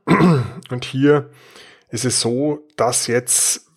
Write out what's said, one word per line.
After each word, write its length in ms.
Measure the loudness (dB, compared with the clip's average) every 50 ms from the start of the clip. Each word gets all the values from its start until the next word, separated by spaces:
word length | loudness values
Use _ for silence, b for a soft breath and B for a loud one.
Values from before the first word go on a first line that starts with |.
| -2
<clears throat> 640 | 0 2 4 4 4 4 2 0 -4 -8 -14 -12 -10
Und 140 | -10 -10 -8
hier 460 | -8 -4 2 4 4 4 4 2 B B B B B B B B B B B B B
ist 140 | -8 -4 -4
es 160 | -2 -2 -2
so, 460 | -2 -2 -2 0 0 -2 -2 -4 -8 _ -4
dass 300 | -2 0 0 0 -2 -2
jetzt, 600 | 0 -2 -2 0 0 -2 0 0 0 -2 -4 _ _ _